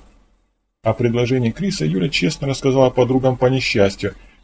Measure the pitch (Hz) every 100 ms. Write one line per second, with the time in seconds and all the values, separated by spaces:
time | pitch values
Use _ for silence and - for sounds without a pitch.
0 | - _ _ _ _ _ _ _ 113 110
1 | 120 117 120 131 117 113 196 - 151 185
2 | 170 147 175 151 139 135 139 131 131 127
3 | 120 131 131 123 127 131 - 113 98 -
4 | 101 - - _